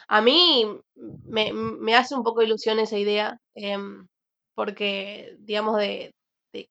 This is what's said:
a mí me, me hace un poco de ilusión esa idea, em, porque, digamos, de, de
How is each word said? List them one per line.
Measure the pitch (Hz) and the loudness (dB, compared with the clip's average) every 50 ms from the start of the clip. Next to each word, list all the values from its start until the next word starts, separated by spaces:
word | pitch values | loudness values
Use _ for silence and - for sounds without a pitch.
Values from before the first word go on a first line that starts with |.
| - | -2
a | - 214 214 | 2 2 6
mí | 220 247 294 349 359 339 285 240 220 208 196 - - _ _ - 233 208 - - - | 6 6 6 8 6 6 6 4 2 0 -2 -8 -16 _ _ -18 -18 -16 -16 -16 -14
me, | - 220 220 214 202 | -4 -2 -2 -2 0
me | 208 220 226 226 220 - 214 220 233 | -2 -4 -6 -6 -6 -4 0 4 4
hace | 254 240 - 285 | 4 4 2 -2
un | 254 | -4
poco | 214 233 220 233 | -2 0 2 2
de | 226 | 2
ilusión | 220 220 208 - 220 220 220 | 2 2 0 0 0 0 0
esa | 220 214 220 202 | 0 -2 -2 -2
idea, | 202 208 208 208 214 220 233 - _ _ _ | -2 0 0 0 -2 -4 -6 -10 _ _ _
em, | 208 202 202 202 202 202 202 196 196 185 _ _ _ _ _ _ _ _ _ _ | -10 -8 -6 -6 -6 -8 -10 -14 -18 -20 _ _ _ _ _ _ _ _ _ _
porque, | 220 208 208 202 - 208 202 196 196 196 202 208 - - - - - | -6 -6 -6 -4 -4 -4 -4 -2 -4 -8 -10 -12 -14 -16 -18 -20 -18
digamos, | 208 208 208 208 214 214 220 208 | -8 -4 -4 -2 0 0 0 0
de, | 202 196 202 185 180 - _ _ _ _ _ _ _ _ | 0 -2 -4 -8 -10 -14 _ _ _ _ _ _ _ _
de | - - - _ | -16 -16 -16 _